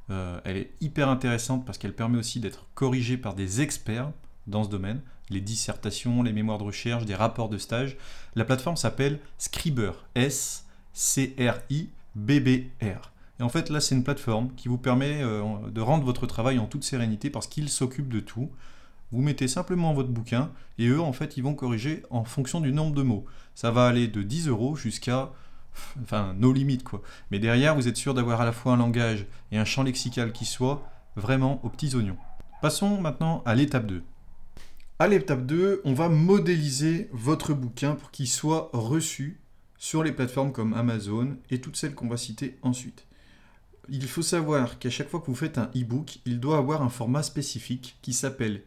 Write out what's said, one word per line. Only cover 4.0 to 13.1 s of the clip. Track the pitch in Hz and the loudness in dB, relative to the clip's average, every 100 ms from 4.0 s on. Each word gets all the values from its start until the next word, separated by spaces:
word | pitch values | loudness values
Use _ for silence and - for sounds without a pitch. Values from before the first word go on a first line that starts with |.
| 143 - - - 110 | -4 -8 -14 -14 -4
dans | 107 | -2
ce | 104 | 0
domaine, | 101 95 131 - - - | -2 -4 -4 -8 -14 -6
les | 98 | -4
dissertations, | 101 113 - 98 107 - 123 120 | -2 -4 -4 -4 -4 -4 0 2
les | 120 | 4
mémoires | 107 107 107 | 2 0 0
de | |
recherche, | 104 101 117 120 110 | -4 -4 -2 -2 -2
des | |
rapports | 95 117 117 110 | 2 0 2 -2
de | 101 | -2
stage. | - 117 135 - - - - 113 | -2 -2 -2 -6 -12 -12 -6 0
La | |
plateforme | 110 131 175 165 | 2 2 2 0
s'appelle | 113 - 139 147 - - | 0 2 0 0 -6 -8
Scribr, | - - 170 127 98 - - | -6 -4 0 0 0 -2 -4
S | 123 135 - - - - - - | 0 2 0 -4 -8 -12 -20 -14
C | - - - 131 131 | -2 0 2 0 2
R | 123 - - | 0 0 -2
I | 143 - - - | -2 -4 -12 -12
B | 107 104 143 | -6 4 6
B | 127 127 127 - | 8 4 2 -4
R. | 107 82 - | -4 -4 -10